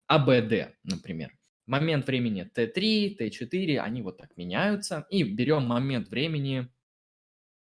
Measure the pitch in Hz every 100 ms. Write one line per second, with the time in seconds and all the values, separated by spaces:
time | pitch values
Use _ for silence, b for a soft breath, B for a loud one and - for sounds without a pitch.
0 | - 151 135 127 110 110 - - - 87
1 | - 82 78 - _ _ - 135 160 151
2 | 131 127 120 101 90 - 113 185 214 214
3 | 202 202 110 - 120 180 190 135 - 123
4 | 98 - - - 87 98 196 202 - 160
5 | - 196 127 104 123 151 123 120 135 131
6 | 95 110 160 156 135 131 123 _ _ _
7 | _ _ _ _ _ _ _